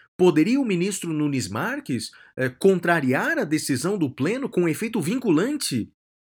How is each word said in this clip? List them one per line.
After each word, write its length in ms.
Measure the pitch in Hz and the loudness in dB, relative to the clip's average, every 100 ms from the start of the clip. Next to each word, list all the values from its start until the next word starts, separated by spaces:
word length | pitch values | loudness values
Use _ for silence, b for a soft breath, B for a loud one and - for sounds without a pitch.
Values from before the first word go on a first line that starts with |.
| b - | b 2
Poderia 420 | 180 147 165 269 | 4 6 4 2
o 60 | 247 | 0
ministro 480 | 175 190 190 175 | 0 0 -2 -4
Nunes 340 | 156 147 135 98 | -2 0 -2 -4
Marques, 640 | 107 190 285 - 120 - B B - | -4 -4 -6 -6 -6 -6 B B -6
eh, 120 | 127 | -6
contrariar 880 | 127 190 185 175 165 131 139 254 320 | 2 2 4 2 2 2 0 0 -2
a 60 | 175 | 0
decisão 520 | 151 - 127 175 208 | -2 0 -2 0 -2
do 160 | 147 | -2
pleno 360 | - 143 254 254 | -2 -2 -2 -4
com 180 | - 170 | 0 0
efeito 340 | 151 233 233 | 0 -4 -2
vinculante? 880 | 147 254 233 151 233 302 - 123 98 _ _ _ _ | -2 -2 2 2 2 -2 -4 -4 -6 _ _ _ _